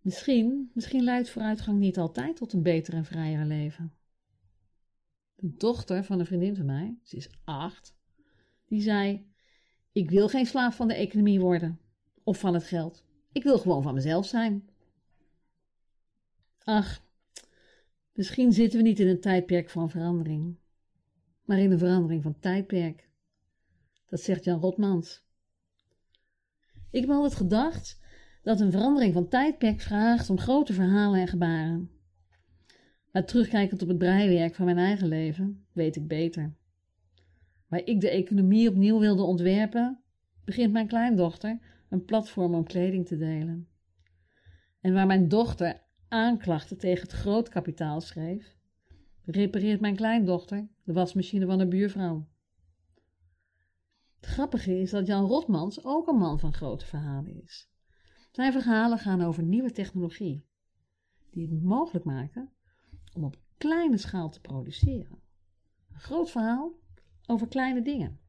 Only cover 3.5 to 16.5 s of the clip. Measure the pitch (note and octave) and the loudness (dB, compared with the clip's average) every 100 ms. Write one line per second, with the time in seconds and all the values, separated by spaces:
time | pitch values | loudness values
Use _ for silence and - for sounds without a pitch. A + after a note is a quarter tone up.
3.5 | D3+ D3+ D3+ E3 _ _ _ _ _ _ | -4 -6 -8 -14 _ _ _ _ _ _
4.5 | _ _ _ _ _ _ _ _ _ F3+ | _ _ _ _ _ _ _ _ _ -10
5.5 | - A3 B3 - F#3 G3 F#3 E3+ F3+ F#3+ | -2 -2 -2 -4 -6 -2 -4 -2 -2 -2
6.5 | G3+ C#3 C#3 G3 A#3+ _ - - - - | -4 -4 -4 -8 -12 _ -18 -16 -18 -12
7.5 | C#3 E3+ - - _ _ _ _ _ _ | -10 -10 -12 -20 _ _ _ _ _ _
8.5 | _ _ G#3+ G#3 G#3 G3 G3+ - _ _ | _ _ -2 0 2 0 -4 -10 _ _
9.5 | _ _ _ _ G#3 D#3+ F#3+ G#3 C4+ A#3+ | _ _ _ _ -2 4 4 4 2 0
10.5 | C4+ B3 A#3+ A3+ - G3+ G#3 G#3 G3 F3+ | 2 0 0 -2 -2 -2 4 4 6 4
11.5 | E3+ E3 E3 _ _ _ _ - G3 G3 | 2 0 -6 _ _ _ _ -4 0 0
12.5 | F3 - F3 D#3+ - _ _ _ C#4 C#4 | 0 -2 -4 -6 -10 _ _ _ -2 4
13.5 | B3+ F3+ C#3+ C#3 C3+ C#3+ E3+ G3 A#3 A3+ | 4 4 0 0 -2 0 0 0 -2 0
14.5 | G3+ - _ _ _ _ _ _ _ _ | -2 -8 _ _ _ _ _ _ _ _
15.5 | _ _ _ _ _ _ _ _ _ _ | _ _ _ _ _ _ _ _ _ _